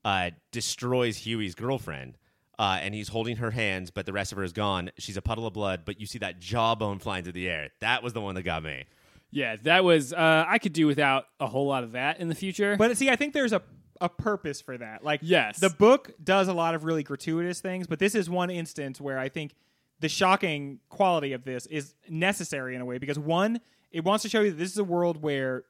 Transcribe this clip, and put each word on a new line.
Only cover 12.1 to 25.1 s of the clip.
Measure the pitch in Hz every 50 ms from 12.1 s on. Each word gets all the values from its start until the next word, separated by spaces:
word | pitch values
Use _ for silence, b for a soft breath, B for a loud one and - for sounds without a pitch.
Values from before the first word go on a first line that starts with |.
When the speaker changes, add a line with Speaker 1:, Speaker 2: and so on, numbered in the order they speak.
| 160 170
Speaker 2:
in | 175 165
the | 156
future. | - 196 190 175 - 208 202 208
Speaker 3:
But | 196 214 240 247
see, | - 269 269
I | 254
think | - 285 294 -
there's | 302 269 233
a, | 220 185 - - - - _ _ _ -
a | 180 175
purpose | _ - - 220 208 190 - 156 139 -
for | - - 127 120
that. | 120 110 110 -
Like, | - 151 151 147 160
Speaker 2:
Yes. | 160 180 160 123 107 104 -
Speaker 3:
the | 185 190
book | 160 - 202 226 262 285 - - - _
does | 151 185 190 196 190
a | 185
lot | 185 170 165 165 165
of | 160 151
really | 160 165 156
gratuitous | 147 - 143 135 - 165 160 165 170 180 180 -
things, | - 190 185 185 180 165
but | 170 151
this | 190 202 202
is | 220 185 165
one | 180 180 180 180
instance | 180 175 165 151 - - 143 135 131 -
where | 143 139 135 131
I | 131 135
think | - 165 151 139 _ _ _ _ _ _ _ _ _ _
the | 156 156
shocking | 147 - 196 185 190 196 - 175 151 143 143 139 139 - _ _
quality | - - 202 185 175 160 143 139
of | 135 123
this | 127 135 127 123 -
is | - 156 156 139 - _ _ _ -
necessary | 165 160 170 190 202 - 175 - - 139 131 127 127
in | 127
a | 127
way, | 123 123 127
because | 139 139 143 151
one, | 147 151 165 175 196 220 233 233 _ _ _ _ _ _
it | - 170 160
wants | 185 208 214
to | - 214
show | - 220
you | 208 208
that | 170
this | 147 170 190
is | 180 214
a | 202
world | 180 170 175 175 175